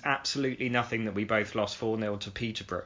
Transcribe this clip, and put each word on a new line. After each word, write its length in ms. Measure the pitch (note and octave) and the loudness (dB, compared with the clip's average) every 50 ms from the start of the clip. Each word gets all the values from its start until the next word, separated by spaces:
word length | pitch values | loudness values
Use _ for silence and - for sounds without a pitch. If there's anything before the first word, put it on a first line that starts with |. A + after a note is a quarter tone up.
| - | 0
absolutely 640 | C#3+ C#3 - - - - C#3+ C3+ C3 B2 - B2+ B2 | 0 0 0 0 -2 0 0 0 0 0 0 0 2
nothing 380 | B2 B2 A#2 - A#2+ A2+ A2 | 2 2 2 2 0 0 0
that 80 | G#2+ F#2+ | 0 0
we 100 | G2+ G#2+ | 0 2
both 300 | G#2 A2 G#2+ G#2 G#2 - | 4 2 2 2 2 0
lost 220 | A2 G#2 G2+ - - | 0 0 0 0 0
four 180 | A#2+ A2 A2 | 0 0 2
nil 220 | A2 A2 G#2 G#2 G#2 | 2 0 0 -2 -2
to 120 | - G#2 | -4 -8
Peterborough 540 | F#2+ - A#2+ A2+ G#2+ - G2 - F#2 F2+ - | -4 -4 -4 -2 -2 -6 -6 -4 -6 -6 -6